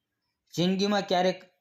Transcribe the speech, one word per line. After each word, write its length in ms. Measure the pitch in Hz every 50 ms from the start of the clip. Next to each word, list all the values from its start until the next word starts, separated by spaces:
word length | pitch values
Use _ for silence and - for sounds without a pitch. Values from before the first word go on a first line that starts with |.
| _ _ _ _ _ _ _ _ _ _ -
જિંદગીમાં 480 | - 170 185 190 185 196 202 208 202 190
ક્યારેક 420 | - 190 175 180 185 180 - - - _ _